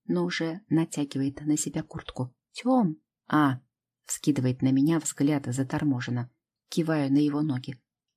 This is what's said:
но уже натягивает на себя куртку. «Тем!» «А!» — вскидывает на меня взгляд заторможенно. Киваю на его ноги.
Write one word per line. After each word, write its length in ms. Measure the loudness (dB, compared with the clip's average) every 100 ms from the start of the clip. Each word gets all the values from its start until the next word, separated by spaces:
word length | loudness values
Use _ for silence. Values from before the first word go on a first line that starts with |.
| -4
но 160 | -2
уже 380 | 0 -2 -4 -6 0
натягивает 720 | 0 0 -2 -4 -2 -4 -4
на 140 | -2 -2
себя 280 | -2 -6
куртку. 500 | -8 -10 -12 -8 -8 _ _
«Тем!» 500 | -6 2 2 2 -2 _ _ -2
«А!» — 320 | 2 2 0 _ _ _ _
вскидывает 560 | -12 -6 0 0 0 2
на 120 | 2
меня 260 | 4 4 2
взгляд 480 | -2 0 0 0 -2
заторможенно. 840 | -4 -2 0 0 0 -2 -4 -6 _ _ _ -8
Киваю 440 | -2 0 2 4
на 60 | 4
его 240 | 2 0
ноги. 380 | 0 -2 -6 -14 _ _ _